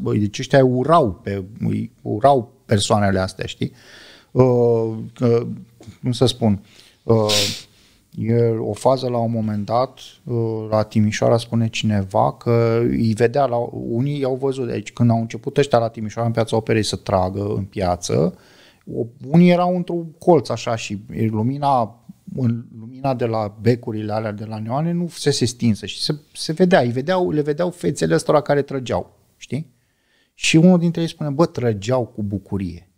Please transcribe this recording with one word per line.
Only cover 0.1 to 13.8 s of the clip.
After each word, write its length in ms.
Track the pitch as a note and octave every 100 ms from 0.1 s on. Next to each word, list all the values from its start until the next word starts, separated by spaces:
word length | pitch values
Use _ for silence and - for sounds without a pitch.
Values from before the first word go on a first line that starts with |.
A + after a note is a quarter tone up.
| A#2
deci 200 | G#2 -
ăștia 260 | B2+ C#3 B2+
urau 460 | B2+ B2+ E3 B2+ F2
pe, 200 | - G2 F#2+ A2+
îi 320 | A2+ G#2 A2+ -
urau 500 | - G#2+ C3+ C#3+ A#2 _ -
persoanele 540 | G#2 G2 A2 G2+ F#2+
astea, 260 | F#2+ - F#2
știi? 260 | - - - - - - - _
Uh, 680 | B2+ B2+ B2 A#2+ A#2 A2+ A2 A2+
că, 320 | - B2 A#2 A#2+ A2 - _ - -
cum 100 | B2+
să 140 | A#2+ A#2+
spun, 380 | - A2+ G2 - - - _
uh, 220 | - A2+ G#2+ G#2 G#2 G#2+ - _ _ _ _ -
e 160 | A2 A#2
o 300 | A#2 A2+ A#2
fază 340 | G#2 B2+ C3 B2+
la 100 | A#2+
un 140 | A#2
moment 340 | A#2 A2 G#2 G2+
dat, 340 | A#2 C3 - - -
uh, 440 | - A#2+ A2+ A2 A2
la 140 | G#2+
Timișoara 540 | G#2+ A2+ G#2+ G#2 B2 A#2+
spune 300 | A#2 A2+ A2+
cineva 680 | - A2 G#2 F#2+ G#2+ B2
că 460 | C#3 - A#2 A#2 A2+
îi 320 | A#2+ C3+ A#2
vedea 320 | G#2+ A#2 C#3 C3+
la, 100 | A#2+ A#2+
unii 480 | A2+